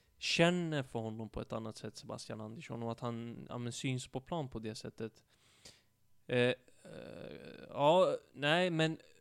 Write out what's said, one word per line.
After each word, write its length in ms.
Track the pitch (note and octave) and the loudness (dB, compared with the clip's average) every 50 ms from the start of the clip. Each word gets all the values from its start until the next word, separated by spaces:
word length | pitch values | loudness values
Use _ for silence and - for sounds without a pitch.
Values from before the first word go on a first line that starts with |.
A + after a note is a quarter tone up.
| _ _ _ | _ _ _
känner 680 | - - - - - E3+ F3 F3+ F3+ E3+ D#3+ D#3 C#3+ B2+ | -8 -4 0 4 6 6 6 6 2 0 0 -2 -2 -4
för 160 | - - A#2 | -4 -6 -4
honom 300 | A2+ A2 A2 A2+ A2+ G#2+ | -4 -4 -6 -6 -8 -8
på 120 | - A#2+ | -6 -8
ett 120 | A#2 - A#2 | -6 -6 -6
annat 240 | A2+ A2 A2 A2 | -6 -6 -6 -10
sätt, 200 | - - G#2+ - | -8 -12 -12 -12
Sebastian 440 | - - A2 A2 - - - A2+ A2 | -12 -12 -10 -10 -10 -8 -10 -10 -8
Andersson, 420 | A2 G#2+ A2+ - - - A#2 A#2 A#2 | -8 -10 -10 -12 -12 -10 -8 -6 -4
och 80 | A#2 | -4
att 80 | A#2 - | -4 -4
han, 460 | B2+ A#2+ A#2 A#2 A#2 A#2+ A#2 A#2 C3+ - | -4 -4 -4 -4 -6 -8 -10 -10 -10 -8
ja, 80 | - | -8
men 140 | B2 A#2+ A#2+ A#2+ | -6 -6 -6 -6
syns 340 | - - C3+ C3 B2+ - | -4 -2 -2 -2 -2 -4
på 120 | - - C3 | -6 -8 -10
plan 280 | - - F3 E3 C#3+ B2+ | -6 -4 -4 -4 -4 -4
på 100 | - A2 | -6 -8
det 160 | A2 G#2+ A#2 | -6 -6 -8
sättet. 480 | - - A2+ - - A2+ G#2+ _ - _ _ _ _ _ _ _ _ - - - _ _ _ _ _ _ _ - _ _ | -8 -10 -12 -8 -8 -10 -10 _ -14 _ _ _ _ _ _ _ _ -20 -20 -20 _ _ _ _ _ _ _ -20 _ _
Eh, 100 | - B2+ B2 | 0 2 4
eh, 160 | B2 B2 - - _ - - - - - - - - - - - - - D2 - - - - - - - | 4 4 2 0 _ -20 -20 -20 -18 -16 -14 -14 -14 -14 -14 -14 -12 -12 -14 -14 -14 -16 -16 -16 -16 -8
ja, 480 | - C3 C#3+ D3+ E3+ F#3 F#3 D3 C#3+ - - - - | 0 6 8 8 10 10 8 6 4 0 -4 -12 -8
nej, 360 | C3 C#3+ D3 D#3+ F3 F#3 F3+ | -2 2 4 4 4 4 4
men 280 | E3 D#3+ D#3+ D#3+ D#3+ - - - - - | 4 4 4 2 2 -4 -10 -20 -20 -12